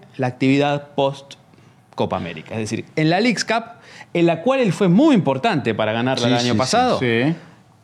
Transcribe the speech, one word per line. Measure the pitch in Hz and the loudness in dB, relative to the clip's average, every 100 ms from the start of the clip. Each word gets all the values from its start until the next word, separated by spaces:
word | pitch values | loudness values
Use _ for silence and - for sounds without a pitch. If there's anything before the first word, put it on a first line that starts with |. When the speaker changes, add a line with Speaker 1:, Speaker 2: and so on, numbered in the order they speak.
| - - | -14 -6
Speaker 1:
la | 127 | -4
actividad | 127 131 139 143 147 143 | 0 2 2 2 -2 -4
post | - 139 143 - - _ _ - _ _ | -2 -2 -4 -12 -20 _ _ -20 _ _
Copa | - 104 92 | -6 -4 -4
América. | 90 82 - | -8 -12 -10
Es | 113 | -8
decir, | 107 117 - | -6 -8 -6
en | - 156 | -2 0
la | 180 | 2
Leagues | 240 196 | 0 -2
Cup, | - 220 233 - - - - | -2 -4 -6 -14 -20 -20 -8
en | 170 170 | 0 0
la | 165 | 2
cual | 240 269 | 0 0
él | 233 | 0
fue | 160 196 | 0 2
muy | 180 320 247 | 4 6 4
importante | 139 135 233 190 113 | 2 0 0 -2 -2
para | 104 107 | -2 -2
ganarla | 113 123 127 120 | -2 -2 0 0
el | |
Speaker 2:
Sí, | 123 | 0
Speaker 1:
año | 123 | 0
Speaker 2:
sí, | |
sí. | 110 | 0
Speaker 1:
pasado, | 131 226 254 190 | 0 0 0 0
Speaker 3:
Sí. | 127 113 139 165 - - _ _ | 0 0 0 -2 -8 -20 _ _